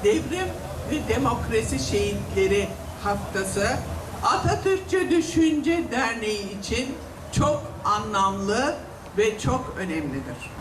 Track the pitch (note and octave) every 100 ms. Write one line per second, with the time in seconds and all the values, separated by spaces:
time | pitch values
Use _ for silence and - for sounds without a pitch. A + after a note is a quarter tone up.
0 | G#3 D#4+ - E4+ F#4 - - - - D4+
1 | - A3+ C4 A#3 - A3+ - - - G#3
2 | G3+ G3+ F#3+ G3 F#3+ G3+ F#3+ - - -
3 | G3+ G3+ G3 G3+ F#3+ G3+ G3+ F#3+ - -
4 | - - - F#4+ - G4+ F#4+ F#4+ - F#4
5 | F4+ E4 E4 - D#4+ D4+ D4 E4+ - A#3+
6 | B3+ A#3 G#3+ G#3 G3 G3 - A3+ C4+ C4
7 | - - - - G3 - - - - G#3
8 | G#3+ G3+ F#3+ G3 G3 G#3+ C4 - - -
9 | - F#3+ A3 G#3 - B3+ A#3+ - F#3 D#3+
10 | D3 C3+ C3 B2+ - -